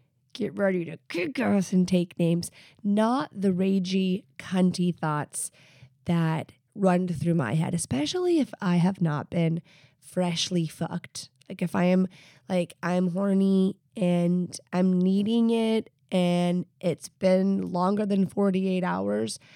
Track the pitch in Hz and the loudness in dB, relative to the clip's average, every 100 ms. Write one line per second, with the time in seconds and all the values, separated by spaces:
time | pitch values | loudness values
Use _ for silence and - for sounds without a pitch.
0 | _ _ _ - 208 202 196 180 165 165 | _ _ _ -8 -6 0 0 0 -4 -12
1 | - 339 339 262 208 202 175 185 180 180 | -10 -6 -4 -2 0 2 2 2 2 0
2 | 175 - 170 170 180 - - _ 208 208 | 0 0 0 0 -4 -12 -20 _ -2 2
3 | 220 262 302 202 196 180 190 196 180 190 | 2 0 -4 -2 0 0 0 0 0 0
4 | 190 185 - - - 185 180 175 180 165 | 0 -2 -6 -18 -4 2 2 2 -2 -2
5 | 160 147 - - - - - - - _ | -4 -4 -6 -8 -12 -14 -20 -20 -20 _
6 | - 170 165 160 - - _ - 185 180 | -2 0 0 -2 -6 -16 _ -2 2 2
7 | 180 156 170 165 113 160 170 170 - 254 | 0 -2 0 0 0 0 0 -4 -4 -4
8 | 302 370 359 330 247 - 196 175 185 196 | -2 -2 0 2 0 -4 0 2 2 0
9 | 165 147 - 175 165 165 - - _ _ | -2 -2 -4 -2 -2 -2 -8 -20 _ _
10 | - 180 175 165 - 180 160 - - 170 | -8 -4 -2 -2 -2 -2 -2 -6 -8 -8
11 | - - - _ - 185 175 190 180 185 | -10 -14 -16 _ -18 -8 -4 0 2 2
12 | 185 - - - - 185 170 - 170 180 | 2 -4 -20 -20 -4 -4 -4 -6 -2 0
13 | 185 175 202 196 196 190 190 - _ - | 0 0 0 2 4 4 2 -2 _ -2
14 | 180 175 175 180 180 - - 180 185 180 | 0 2 2 0 -2 -8 -6 0 2 2
15 | 185 196 202 233 226 226 220 220 - _ | 2 2 2 2 2 2 0 0 -4 _
16 | _ 185 180 175 175 180 - _ 180 - | _ 0 2 2 2 0 -4 _ -4 -4
17 | - _ 185 185 196 196 180 180 185 208 | -8 _ 2 4 2 0 -2 -2 0 0
18 | 208 196 185 - 202 185 190 185 180 185 | 0 0 0 0 0 0 0 -2 -2 -2
19 | 202 208 226 - - | -2 -2 -4 -8 -16